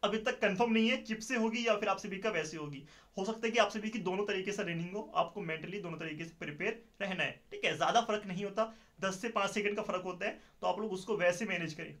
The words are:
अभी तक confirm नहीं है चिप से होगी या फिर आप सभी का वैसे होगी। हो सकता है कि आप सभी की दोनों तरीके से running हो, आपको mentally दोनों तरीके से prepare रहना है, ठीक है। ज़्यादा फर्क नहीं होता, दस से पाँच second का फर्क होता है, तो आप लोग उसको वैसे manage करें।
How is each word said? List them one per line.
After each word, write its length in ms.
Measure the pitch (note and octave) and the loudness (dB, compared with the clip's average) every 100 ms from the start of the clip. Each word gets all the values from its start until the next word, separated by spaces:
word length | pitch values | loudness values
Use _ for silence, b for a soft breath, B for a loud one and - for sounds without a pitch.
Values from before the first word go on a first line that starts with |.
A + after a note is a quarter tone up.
अभी 160 | G#3 A3 | 2 0
तक 200 | A#3+ B3 | -2 0
confirm 320 | G#3 F#3+ A#3 | 2 4 4
नहीं 160 | A3+ A3+ | 6 4
है 60 | C4 | 2
चिप 160 | - A3 | -2 -6
से 160 | - B3+ | -2 2
होगी 300 | A3+ A3+ A#3 | 2 2 2
या 100 | G#3 | 2
फिर 120 | G#3 | 2
आप 100 | G3 | 0
सभी 200 | G3+ F#3+ | -2 -2
का 120 | A3 | 0
वैसे 260 | E3+ D#3 D#3+ | 0 -2 -4
होगी। 260 | D3 C#3 - B B - | -6 -8 -12 B B -4
हो 80 | |
सकता 220 | G3 A3 A3+ | -4 0 0
है 40 | |
कि 60 | A#3 | 4
आप 120 | G#3 | 4
सभी 200 | A3 G#3+ | 4 -4
की 80 | A3+ | -2
दोनों 240 | F3+ F#3+ G#3 | -2 0 0
तरीके 260 | G3 F#3 | 0 -2
से 100 | G3 | -2
running 280 | F3+ E3 F3 | -2 -2 -4
हो, 220 | G3 - | -6 -4
आपको 260 | - - - | 0 0 0
mentally 380 | E3 D#3+ D#3 G3 | -4 -4 -4 -6
दोनों 180 | E3+ D#3+ | -6 -6
तरीके 260 | D#3+ D#3 | -6 -6
से 100 | E3 - | -8 -8
prepare 420 | D#3 D3 F#3 A3+ - _ | -10 -4 -4 -4 -12 _
रहना 220 | G3 F#3 | -4 -2
है, 80 | C#3+ - - | -2 -4 -12
ठीक 140 | - | -2
है। 120 | F3 D#3+ | 0 2
ज़्यादा 240 | D#3+ G#3+ | 4 6
फर्क 240 | A3 G#3 G#3 | 4 -2 -2
नहीं 180 | F3+ | -4
होता, 280 | G3+ G3 A3+ B B _ | -4 0 -2 B B _
दस 200 | F#3+ F#3+ | -4 -2
से 80 | A3+ | -2
पाँच 200 | A3+ G3 | 0 0
second 260 | G#3+ G3+ G#3 | 2 0 0
का 60 | |
फर्क 180 | G#3 F#3 | -2 -2
होता 220 | F#3 F3+ G3+ | -4 -4 -4
है, 140 | - B B | -6 B B
तो 60 | F3+ | 0
आप 140 | F3+ | 0
लोग 120 | G#3+ | 0
उसको 240 | F#3+ F#3+ G3+ | -4 -2 4
वैसे 280 | F3 F3 A3 | 4 4 0
manage 280 | F3+ E3 | 0 -2
करें। 200 | D#3 D#3 - | -6 -10 -12